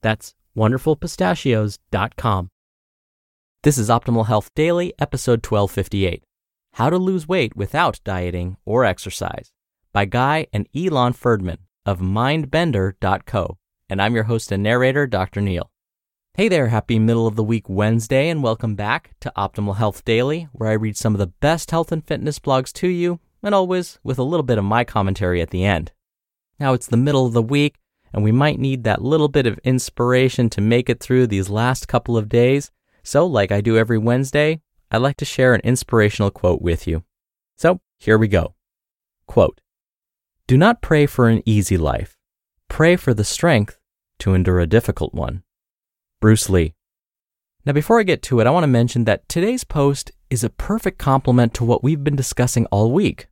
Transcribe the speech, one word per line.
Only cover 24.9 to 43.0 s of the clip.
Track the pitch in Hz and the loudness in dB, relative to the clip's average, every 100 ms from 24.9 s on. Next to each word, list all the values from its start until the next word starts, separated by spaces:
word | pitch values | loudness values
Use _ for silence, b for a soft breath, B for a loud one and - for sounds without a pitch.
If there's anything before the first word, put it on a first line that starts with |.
| - 98 95 92 90 | -2 -2 -2 -2 -2
at | 82 | -2
the | 90 | -2
end. | 95 90 82 _ _ _ _ _ _ _ | 0 0 -4 _ _ _ _ _ _ _
Now | 143 | -2
it's | 123 - | -2 0
the | 117 | 0
middle | 135 139 | 2 2
of | 127 | 2
the | 117 | 0
week, | 113 143 147 _ _ _ _ | 0 2 0 _ _ _ _
and | - | -2
we | 104 | 2
might | 117 147 143 | 2 2 0
need | 139 131 | -2 -2
that | 113 101 | -2 -2
little | 120 160 151 | 0 0 2
bit | 139 123 | 2 0
of | 101 | -2
inspiration | - 127 - - 120 127 131 - 117 | 0 0 -2 -4 0 2 2 2 0
to | - | 0
make | 101 120 127 | 2 2 0
it | 117 | -4
through | - 127 123 | 0 2 2
these | 101 95 | 0 -2
last | 104 123 131 - | -2 -2 -2 -2
couple | 123 - 117 | -4 0 -2
of | 104 | 0
days. | 117 123 139 143 _ _ _ | 2 2 2 -4 _ _ _
So, | - 143 | -2 2
like | 175 127 98 | 2 2 0
I | 101 | 0
do | 104 113 | 2 2
every | 110 113 | 2 0
Wednesday, | 110 123 135 147 151 160 _ _ _ | 2 0 0 0 0 -2 _ _ _
I'd | 113 | 0
like | 131 139 | 0 -2
to | |
share | 147 - 127 | -8 2 4
an | 120 | 4
inspirational | - 127 - 117 104 - 101 | 2 -2 0 2 2 2 -2
quote | - 90 87 | 0 0 0
with | 87 82 - | 0 -2 -2
you. | 82 - _ _ _ _ _ | -6 -6 _ _ _ _ _
So, | 165 185 _ _ | 0 0 _ _
here | - 110 | 2 4
we | 110 | 4
go. | 98 78 _ _ _ _ _ _ _ - | 2 0 _ _ _ _ _ _ _ -2
Quote, | - 82 - _ _ _ _ _ _ _ _ - | 2 2 0 _ _ _ _ _ _ _ _ 0
"Do | 127 | 4
not | 190 240 | 4 2
pray | - 156 147 | 0 2 2
for | - 120 | 2 2
an | 113 - | 2 2
easy | 104 95 92 | 0 2 0
life. | 76 60 - _ _ _ _ _ _ | 0 -2 -8 _ _ _ _ _ _
Pray | - 160 | 0 2
for | 180 | 4